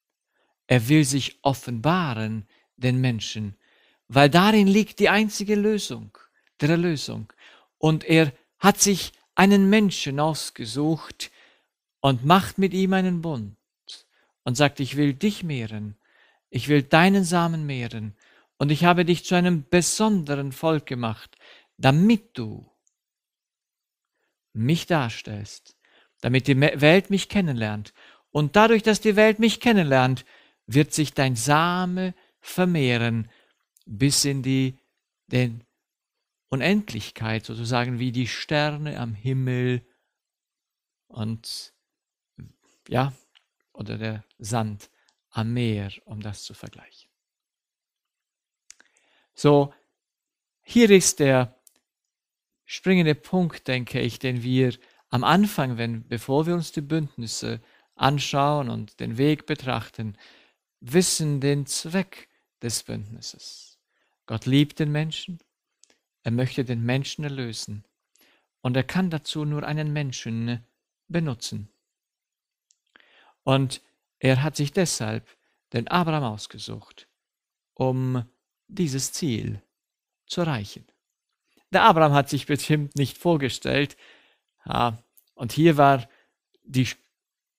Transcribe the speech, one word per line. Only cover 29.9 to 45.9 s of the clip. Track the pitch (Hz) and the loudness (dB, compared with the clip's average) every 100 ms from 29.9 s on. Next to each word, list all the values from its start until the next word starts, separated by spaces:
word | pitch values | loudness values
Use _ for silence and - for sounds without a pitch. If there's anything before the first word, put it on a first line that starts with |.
| 131 127 127 - _ _ _ - | 4 4 0 -6 _ _ _ -2
wird | 123 151 | 2 2
sich | - 147 | 0 -2
dein | - 131 120 | 0 -2 0
Same | 123 151 170 180 180 180 185 - _ _ | 2 2 2 0 -2 -2 -4 -6 _ _
vermehren | - - 180 170 127 120 117 113 107 _ _ _ _ _ - | -10 -2 0 2 2 2 0 -2 -6 _ _ _ _ _ -14
bis | 104 139 135 | -2 0 2
in | 143 139 | 0 -2
die, | 127 135 131 131 _ _ _ _ - | 0 0 0 -4 _ _ _ _ -4
den | 127 123 117 - _ _ _ _ _ _ _ - | 0 0 -4 -16 _ _ _ _ _ _ _ -8
Unendlichkeit, | 131 147 208 208 110 - - 110 110 - | -2 0 0 -2 -8 -12 -8 -6 -6 -6
sozusagen | 117 117 123 120 123 | -8 -2 -2 -2 -4
wie | 127 | -4
die | 120 120 | -4 -6
Sterne | - - 151 151 147 151 143 | -6 -4 -2 -2 -4 -8 -8
am | 120 | -10
Himmel | 107 131 131 127 123 127 123 - _ _ _ _ _ _ _ _ _ _ _ _ | -8 -4 -4 -2 -2 -2 -4 -6 _ _ _ _ _ _ _ _ _ _ _ _
und, | 120 110 113 - - - _ _ _ _ _ _ - - _ _ _ - | -10 -8 -8 -12 -14 -16 _ _ _ _ _ _ -20 -20 _ _ _ -6
ja, | 120 135 - _ _ _ _ _ | -2 -2 -4 _ _ _ _ _
oder | - 104 110 | -16 -12 -8
der | 110 110 - _ | -8 -10 -14 _
Sand | 107 117 110 104 - _ _ _ _ | -6 -4 -4 -8 -16 _ _ _ _
am | - 110 | -6 -4
Meer, | 123 117 104 98 | -2 -2 -2 -6